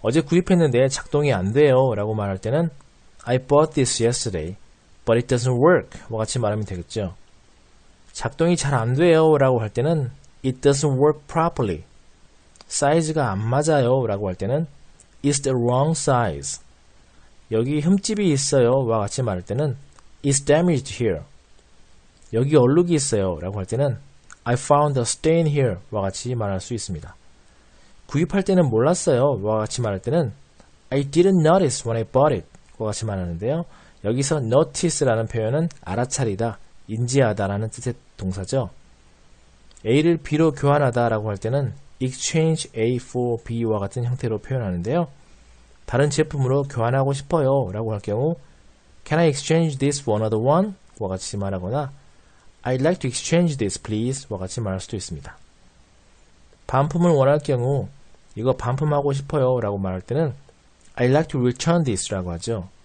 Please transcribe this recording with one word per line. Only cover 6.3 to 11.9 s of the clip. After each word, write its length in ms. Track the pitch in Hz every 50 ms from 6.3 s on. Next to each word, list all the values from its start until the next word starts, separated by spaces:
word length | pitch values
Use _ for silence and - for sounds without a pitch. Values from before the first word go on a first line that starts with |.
| - 127
말하면 260 | 113 104 104 110 104
되겠죠. 480 | - 95 87 87 _ - 110 101 90 92 - - _ - _ _ _ _ _ _ _ _ _ _ - _ _ _ -
작동이 460 | - - - 113 - - 165 170 180
잘 160 | 156 - 139 143
안 220 | 117 113 117 127
돼요 420 | 139 175 175 160 160 160 160 156
라고 240 | 139 135 131 127 113
할 80 | 110 104
때는 420 | - 120 123 156 170 156 135 117 - - - - _ - -
"It 160 | 135 131 -
doesn't 400 | - 143 139 139 156 147 135 127
work 220 | 143 151 151 147 -
properly." 600 | - - 165 160 170 - - 123 101 82 78 - _